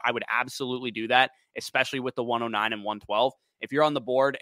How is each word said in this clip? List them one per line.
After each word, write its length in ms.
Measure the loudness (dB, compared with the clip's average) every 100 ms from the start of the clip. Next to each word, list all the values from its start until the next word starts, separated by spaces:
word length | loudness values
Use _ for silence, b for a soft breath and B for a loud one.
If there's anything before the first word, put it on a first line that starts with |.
I 80 | 0
would 120 | 0 -2
absolutely 600 | -2 -2 -6 -4 -4 -6
do 180 | -6 2
that, 220 | 4 4 -2 _ -14
especially 440 | -4 -2 0 -2
with 160 | -4 -4
the 80 |
one 180 | -2 0
oh 60 | 0
nine 260 | 0 0
and 100 | -2
one 160 | -6 -8
twelve. 320 | -2 2 2 0 _ _
If 100 | -4
you're 120 | 2
on 100 | 2
the 80 | 2
board 340 | 0 2 2 0